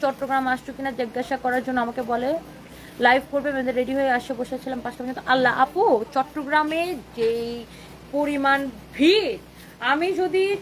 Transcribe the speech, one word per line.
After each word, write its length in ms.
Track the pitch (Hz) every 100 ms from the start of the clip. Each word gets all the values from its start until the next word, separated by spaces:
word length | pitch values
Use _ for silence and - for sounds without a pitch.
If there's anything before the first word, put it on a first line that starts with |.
চট্টগ্রাম 460 | 269 269 269 269 254
আসছো 260 | 254 -
কিনা 180 | 254 269
জিজ্ঞাসা 460 | 247 233 247 247 262
করার 260 | 254 254
জন্য 180 | 247 254
আমাকে 200 | 233 247
বলে 380 | 233 240 254 330 - - - - - -
লাইভ 220 | 240 262 269
করবে, 200 | 285 277
মানে 200 | 269 254
রেডি 220 | 247 247
হয়ে 160 | 269 269
আসে 240 | 240 -
বসেছিলাম 460 | 240 247 254 262 247
পাঁচটা 240 | 240 -
পর্যন্ত। 260 | 247 254 -
আল্লাহ 300 | 262 254 -
আপু, 460 | 262 359 415 233 226
চট্টগ্রামে 840 | 269 262 311 277 302 302 330 349 285 - 233
যেই 500 | 226 233 233 233 226 - - - -
পরিমাণ 580 | 277 294 285 277 277 269 - -
ভিড়, 440 | - 311 427 320 185 - - - -
আমি 340 | 240 294 359
যদি 420 | 359 370 370 392 403